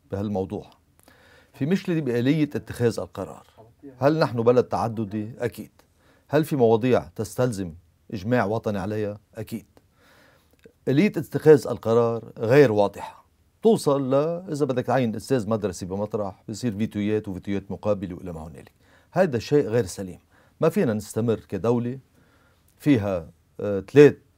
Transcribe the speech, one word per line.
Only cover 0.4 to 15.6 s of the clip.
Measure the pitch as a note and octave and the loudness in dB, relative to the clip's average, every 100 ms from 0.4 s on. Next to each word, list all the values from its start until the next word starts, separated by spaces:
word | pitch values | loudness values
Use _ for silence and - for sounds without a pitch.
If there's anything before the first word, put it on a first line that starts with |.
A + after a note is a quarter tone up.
| F#2+ G2 - _ _ _ _ _ _ _ _ | -4 -8 -12 _ _ _ _ _ _ _ _
في | - C#3 | -6 -2
مشكلة | G3 F#3+ D#3+ | -2 0 -2
بآلية | C#3 A#2+ A#2+ D#3 | 0 0 2 2
اتخاذ | D3 G#2 - - A#2+ G2 | 2 -2 -8 0 0 0
القرار. | F#2 - F#2 - - _ - _ C#3+ - | -8 -10 -12 -12 -20 _ -20 _ -18 0
هل | C3+ D#3 | 2 2
نحن | C#3+ A#2+ | 0 2
بلد | A2+ B2 | 4 4
تعددي؟ | - - A#2 A2 G#2 A2 G#2+ C#3+ | 4 0 -2 -4 -6 -6 -8 -6
أكيد. | A#2+ - - _ _ _ _ _ - | -8 -8 -18 _ _ _ _ _ 0
هل | D3 | 0
في | D#3+ D3 | 2 4
مواضيع | A#2 A2+ B2+ A2 - - | 4 4 4 2 0 -10
تستلزم | G#2+ - B2+ G2 F#2 D#2+ _ _ - | -8 -2 -2 -2 -8 -12 _ _ -12
إجماع | - G2+ B2 | -8 -2 0
وطني | G2+ A2+ A2+ G2+ | 0 -2 -4 -4
عليها؟ | F#2 G#2+ G#2 G#2 _ | -4 -4 -6 -8 _
أكيد. | - G#2+ A2+ - _ _ _ _ _ _ _ _ _ - _ - | -16 -12 -12 -14 _ _ _ _ _ _ _ _ _ -20 _ 0
آلية | C3+ G3+ E3+ | 2 2 0
اتخاذ | C#3 C#3+ D#3 D3 - | -6 2 8 8 6
القرار | G#2+ A2 A#2 A#2 A2+ - - | -6 0 2 2 -2 -10 -6
غير | A2+ C#3 C3 | 4 6 6
واضحة. | G#2 G2+ - - - _ _ _ _ | 6 2 0 -16 -18 _ _ _ _
توصل | A3 G3+ - C#3 C3 | 2 2 2 0 2
ل، | C3+ D#3 E3+ F#3+ | 0 0 -4 -6
إذا | D3 C#3 | -4 -2
بدك | B2 A2 | -2 0
تعين | B2+ A#2+ G#2+ | 0 0 -4
أستاذ | - C3 G2 | -2 -2 0
مدرسي | A2+ | -2